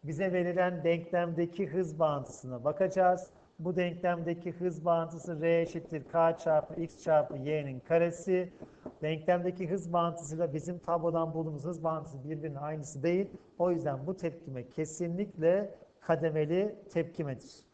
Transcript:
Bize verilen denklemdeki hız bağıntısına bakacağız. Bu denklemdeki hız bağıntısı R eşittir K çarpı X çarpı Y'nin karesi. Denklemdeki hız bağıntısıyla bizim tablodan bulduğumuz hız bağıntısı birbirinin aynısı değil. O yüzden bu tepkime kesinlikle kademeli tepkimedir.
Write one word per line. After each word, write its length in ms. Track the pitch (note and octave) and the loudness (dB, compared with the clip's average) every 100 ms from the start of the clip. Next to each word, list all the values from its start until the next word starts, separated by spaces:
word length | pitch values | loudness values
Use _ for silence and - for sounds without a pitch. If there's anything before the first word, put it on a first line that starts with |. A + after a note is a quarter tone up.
Bize 280 | C#3+ C3+ F#3+ | -8 -2 0
verilen 520 | F3+ F3 F3 F3+ F3 | 2 2 2 2 2
denklemdeki 800 | E3 E3+ E3+ F3+ F3 E3 E3+ E3+ F#3+ | 2 2 2 0 0 0 -2 0 -2
hız 320 | D#3+ F3+ D3+ | 0 -2 2
bağıntısına 680 | D#3 C#3+ B2+ - B2+ B2 | 2 2 -4 -12 -10 -4
bakacağız. 640 | C3+ D3+ F#3+ F#3+ F3+ F3+ F3+ - - _ | -2 2 2 4 4 4 -2 -16 -20 _
Bu 180 | E3 F3+ | -4 0
denklemdeki 760 | F3 E3+ F3 F3 E3+ E3+ F3+ | 0 0 0 0 -2 -4 -6
hız 320 | E3+ F3+ D#3 | -2 -4 -2
bağıntısı 560 | E3 E3 E3 E3 F3 D#3+ | 2 2 2 -6 -8 -2
R 200 | E3 E3+ | 2 4
eşittir 440 | E3 E3+ D#3+ D#3+ | 2 -4 -6 -8
K 340 | C3 D#3+ E3 E3 | -2 4 4 4
çarpı 420 | E3+ D#3 - D#3+ | 2 2 2 -6
X 220 | E3 - | -6 -6
çarpı 340 | - D#3 - D3 | 4 4 4 -4
Y'nin 440 | C3+ D3+ C#3 B2+ | -2 -2 -2 -8
karesi. 720 | - E3+ E3+ E3+ - F3+ F3+ - - - - - | 2 4 4 0 0 0 0 -8 -20 -16 -16 -6
Denklemdeki 680 | D#3 D#3+ D#3 F3+ F3 F3+ F3+ | -4 -2 2 2 2 -2 -2
hız 220 | F#3+ E3+ | -2 0
bağıntısıyla 600 | E3+ E3+ E3+ C#3+ D#3+ E3+ | 2 2 0 -8 -2 -2
bizim 240 | D3 D#3+ F3 | -2 -4 -8
tablodan 560 | - E3+ E3 E3 D#3+ | -2 0 2 2 0
bulduğumuz 300 | D#3+ D#3+ D3 | -2 -4 -4
hız 200 | D3+ E3+ | -6 -2
bağıntısı 400 | D#3+ D#3+ D3 C3+ | -2 -2 -6 -12
birbirinin 320 | C3+ D#3+ D#3 C#3 | -8 -6 -6 -6
aynısı 460 | D3 D#3 C#3 C#3 | -6 -6 -8 -2
değil. 280 | D#3 F3+ G3 - - _ | 2 2 0 -6 -20 _
O 120 | F3 | 2
yüzden 360 | E3+ D3+ C3+ C#3+ | 2 0 -2 -4
bu 100 | F#3+ | -4
tepkime 520 | E3+ E3 - C3 B2 | -4 -6 -10 -10 -10
kesinlikle 1040 | - D#3 D#3 F3 F3 G3+ F3+ D#3+ F#3+ G3+ - - _ | -6 -6 -4 -4 -2 -4 2 4 4 0 -10 -20 _
kademeli 760 | - D#3+ D#3+ D#3 D3+ F3 G#3 G#3 - | 0 2 2 2 2 2 0 -4 -6
tepkimedir. 580 | F3 D#3+ - D3+ B2+ - - _ | -4 -4 -4 -6 -6 -10 -20 _